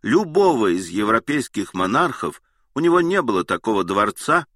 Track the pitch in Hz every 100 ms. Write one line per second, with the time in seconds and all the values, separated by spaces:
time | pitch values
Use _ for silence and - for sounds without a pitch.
0 | 101 160 185 165 190 139 101 87 85 92
1 | 104 113 - 147 - - 95 92 92 131
2 | 170 127 80 - _ _ _ 139 170 175
3 | 170 190 127 95 87 90 - 104 87 98
4 | 104 - - 165 147